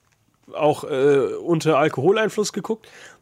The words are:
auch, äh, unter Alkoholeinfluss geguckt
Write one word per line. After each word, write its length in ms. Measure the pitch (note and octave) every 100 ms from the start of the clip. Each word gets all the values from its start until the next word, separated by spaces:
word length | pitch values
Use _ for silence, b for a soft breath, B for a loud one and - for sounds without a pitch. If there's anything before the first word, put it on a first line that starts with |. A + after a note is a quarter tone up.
| _ _ _ _ _
auch, 300 | - D3+ D3
äh, 500 | - C3+ C#3+ C#3+ G#2+
unter 440 | A2 A#2 E3 D3+ C#3
Alkoholeinfluss 720 | D#3 - D3 A3 G#3+ - G#3
geguckt 360 | G#3 - A3 B B B B